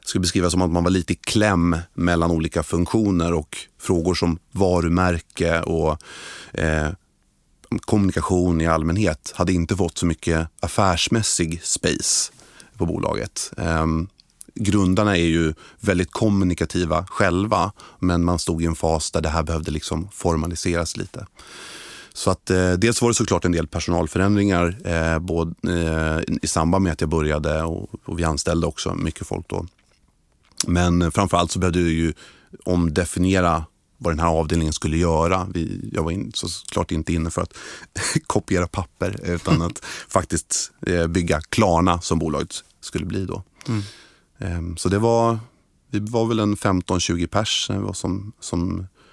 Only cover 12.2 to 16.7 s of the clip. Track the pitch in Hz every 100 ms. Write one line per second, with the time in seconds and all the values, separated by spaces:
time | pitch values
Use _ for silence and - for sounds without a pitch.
12.2 | - - - - - - 85 82 - -
13.2 | - - - - 87 80 80 80 92 -
14.2 | _ _ - - 104 101 92 95 104 92
15.2 | 85 82 80 78 - - 101 90 90 -
16.2 | 110 101 92 87 82